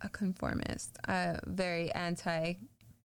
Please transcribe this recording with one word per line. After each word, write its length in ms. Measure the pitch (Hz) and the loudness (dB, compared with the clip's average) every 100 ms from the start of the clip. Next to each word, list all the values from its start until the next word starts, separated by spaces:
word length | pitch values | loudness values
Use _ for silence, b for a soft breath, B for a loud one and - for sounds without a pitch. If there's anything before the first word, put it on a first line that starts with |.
a 80 | 208 | -6
conformist. 880 | - 196 185 - - - - - - - | 0 0 2 2 2 0 -2 -6 -6 0
Uh, 300 | 185 180 165 - | 2 2 0 -2
very 460 | 185 180 170 170 | 0 2 2 0
anti. 640 | - 175 170 180 165 165 180 220 - - - | 0 0 0 0 2 2 0 -6 -18 -20 -20